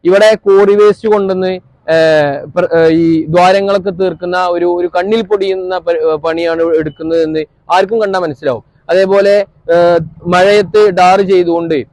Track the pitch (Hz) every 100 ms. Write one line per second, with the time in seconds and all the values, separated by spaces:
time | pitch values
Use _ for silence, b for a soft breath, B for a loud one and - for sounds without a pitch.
0 | 170 196 214 214 202 196 202 202 208 196
1 | 220 208 190 185 185 185 _ _ - 160
2 | 160 156 147 139 151 180 180 165 165 165
3 | 165 160 156 175 180 196 196 196 190 175
4 | 190 160 180 180 180 175 175 175 175 180
5 | 190 226 196 208 190 190 185 180 170 170
6 | 160 156 165 165 170 165 165 160 156 147
7 | 160 165 160 156 151 _ - 175 196 226
8 | 208 190 170 139 147 117 _ _ - 180
9 | 190 196 196 202 196 _ - 170 175 170
10 | 165 - 175 180 196 208 180 214 208 180
11 | 180 196 190 185 175 170 170 151 110